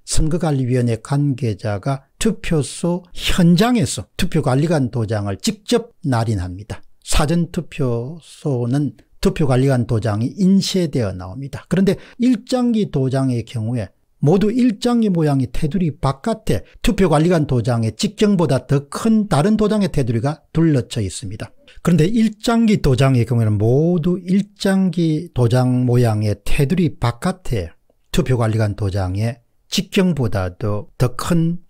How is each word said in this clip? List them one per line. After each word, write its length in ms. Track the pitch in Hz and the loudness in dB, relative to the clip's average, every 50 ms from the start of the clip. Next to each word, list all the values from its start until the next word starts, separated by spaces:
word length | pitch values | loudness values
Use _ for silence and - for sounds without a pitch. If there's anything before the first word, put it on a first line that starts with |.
| - | -6
선거관리위원회 920 | - - - 160 156 147 139 170 156 143 131 131 120 127 127 120 120 117 110 | 0 2 2 2 2 0 -2 0 0 0 0 0 0 0 0 0 0 -2 -4
관계자가 1040 | - - 143 143 143 143 131 123 - 113 104 - - 107 104 98 - 139 135 - - _ _ - | -4 -2 -2 0 0 0 -2 -2 -4 -4 -4 -4 -6 -6 -6 -4 -4 -6 -6 -6 -8 _ _ -2
투표소 840 | - 220 - - - - 170 151 127 - - - - 170 175 180 - - | -2 -2 -2 -2 -2 -2 0 -2 -2 -4 -6 -4 -4 -2 -2 -4 -6 -10
현장에서 960 | - - - - - - 175 170 175 165 220 247 247 220 135 - - - - _ _ | -10 -6 -2 0 2 4 4 6 6 4 4 2 2 0 0 -2 -4 -8 -10 _ _
투표관리관 720 | - 208 - - 156 123 139 127 139 156 160 175 147 131 113 | -4 -2 0 0 0 0 2 2 2 2 2 0 0 0 -2
도장을 460 | - 120 110 95 113 104 101 101 95 | -2 -4 -4 -4 -4 -4 -4 -6 -6
직접 560 | - - 220 202 - _ - 247 226 233 - _ _ | -4 -4 -6 -6 -6 _ -2 -2 -2 -2 -4 _ _
날인합니다. 800 | - 143 123 113 113 113 110 95 85 92 92 98 107 - - - - - - - - | -4 -2 0 0 0 -2 -2 -4 -4 -6 -10 -12 -14 -14 -16 -16 -18 -20 -20 -16 -6
사전 480 | - - - 156 139 170 175 165 - | 0 2 2 2 2 0 -2 -2 -2
투표소는 1400 | - 175 151 - - - 135 123 117 117 120 147 170 160 - - - - - 151 131 120 120 120 127 147 147 131 - _ _ _ - - | -6 -8 -8 -8 -6 -4 -4 -2 -2 -4 -6 -8 -12 -16 -18 -20 -16 -8 -6 -4 -2 -2 -2 -2 -2 -2 -2 -4 -6 _ _ _ -8 -2
투표관리관 640 | - 196 190 - 156 131 127 127 135 139 131 120 113 | -2 -2 0 0 0 2 2 2 2 2 2 0 0
도장이 460 | - 120 107 101 113 101 107 117 - - 208 | 0 -2 -2 -2 -2 -2 -2 -4 -4 -2 0
인쇄되어 720 | 190 185 196 196 - - - 190 175 147 143 131 113 95 | 2 4 4 4 2 0 -2 -2 -2 -2 -2 -2 -2 -4
나옵니다. 520 | 92 90 92 92 95 135 139 135 - 104 - - | -6 -8 -10 -12 -12 -12 -12 -12 -12 -12 -6 -2
그런데 280 | 165 185 196 196 175 - - - - - | 0 0 2 2 0 -2 -6 -14 -6 -2
일장기 720 | 233 254 247 214 - - 254 254 240 240 226 220 190 143 | 0 0 0 0 -2 -4 -2 0 0 0 0 0 -2 -2
도장의 540 | - 139 131 131 123 135 135 131 123 117 104 | -2 -2 -2 0 0 0 0 0 -2 -4 -4
경우에 460 | - - 113 107 110 127 120 98 - _ _ _ _ _ - | -6 -8 -6 -6 -4 -4 -6 -6 -8 _ _ _ _ _ -2
모두 320 | 143 143 185 196 214 208 | 2 2 4 4 2 2
일장기 600 | 233 254 240 254 202 - - 240 240 233 220 208 | 2 2 2 0 0 0 -2 0 0 2 2 2
모양의 380 | 180 170 156 147 139 135 127 - | 2 2 2 2 2 0 -2 -2
테두리 460 | - - 160 143 170 190 185 147 - - | -2 -2 -2 -2 0 -2 -2 -2 -4 -2
바깥에 680 | - 135 139 - - 233 220 220 - - 131 95 - - - - | -2 -4 -4 -2 -4 -6 -6 -4 -2 -2 -2 -2 -4 -8 -8 -2
투표관리관 640 | - 202 196 - 196 156 151 151 156 175 180 160 147 | 0 0 2 2 2 4 4 2 2 2 2 2 0
도장의 500 | - 135 120 107 127 120 117 113 110 - | 0 0 -2 0 0 0 0 -2 -2 -4
직경보다 720 | - - 202 - - 214 208 202 170 170 135 135 123 - | -4 -6 -4 -2 0 2 2 2 2 2 2 0 0 0
더 220 | - 139 143 143 - | 0 -2 -2 -2 -4
큰 400 | - - - 226 220 214 202 - | -8 -4 0 2 2 2 2 2
다른 300 | 151 139 156 214 220 208 | 0 2 2 2 2 2
도장의 340 | 214 202 214 208 196 165 | 2 0 0 0 0 0
테두리가 480 | - 151 - 117 117 117 113 143 156 - _ _ - | 0 -2 0 0 0 -2 -2 -2 -4 -6 _ _ 0
둘러쳐 480 | 160 165 160 147 123 110 - - 120 | 2 2 2 2 0 -2 -4 -6 -6
있습니다. 500 | 101 92 - - - 98 101 - - - - - _ - - - | -6 -6 -8 -10 -12 -12 -10 -12 -12 -14 -16 -20 _ -20 -12 -4
그런데 240 | - 165 175 147 156 | 0 2 4 4 4
일장기 720 | 202 233 226 226 220 - _ - 240 233 233 233 214 208 - | 2 2 2 2 2 0 _ -2 0 2 4 4 4 2 2
도장의 460 | - 147 127 131 139 135 135 123 113 | 2 2 2 4 4 4 4 2 2
경우에는 320 | - 123 117 113 107 104 98 | 2 0 0 2 2 2 2
모두 600 | 107 113 127 143 160 170 180 175 147 180 180 196 175 | 2 2 2 2 2 2 0 0 0 -2 -2 -4 -2
일장기 1040 | 185 180 202 202 - _ - - 196 190 190 190 185 160 175 165 160 151 151 175 170 - | 0 0 0 0 -2 _ -4 -2 0 2 2 2 0 0 0 0 0 0 -2 -4 -4 -2
도장 500 | 123 123 110 127 127 127 127 127 127 127 | 0 0 2 2 2 2 2 2 2 2
모양의 520 | 123 120 123 120 113 107 104 107 104 104 - - | 2 2 4 4 2 2 0 0 -2 -2 -2 0
테두리 520 | - - - 143 135 185 175 175 139 - | 2 2 4 2 2 2 0 0 0 -2
바깥에 760 | - 123 117 - - - 185 185 - - - 123 101 85 82 - _ _ _ _ _ _ _ | -2 -2 -2 -2 -2 -4 -6 -6 -6 -6 -6 -4 -4 -6 -8 -12 _ _ _ _ _ _ _
투표관리관 640 | - - 139 120 127 113 117 110 107 110 110 104 98 | -2 -2 0 0 0 0 0 0 0 0 -2 -2 -2
도장의 640 | - 104 95 90 104 92 90 92 101 113 117 - - _ _ _ _ _ - | -2 -4 -2 -2 -2 -4 -2 -4 -4 -4 -4 -6 -8 _ _ _ _ _ -8
직경보다도 1200 | - - - - - 208 185 180 156 139 123 110 - 98 92 90 87 - 113 101 104 101 - - - | -6 -6 -4 -2 0 0 2 2 0 0 -2 -2 0 -2 -2 -4 -6 -6 -4 -4 -4 -4 -6 -8 -4
더 200 | - 127 120 - | -2 -2 -2 -2
큰 420 | - - - 175 165 165 165 170 - - | -4 -2 0 0 2 0 0 -2 -6 -8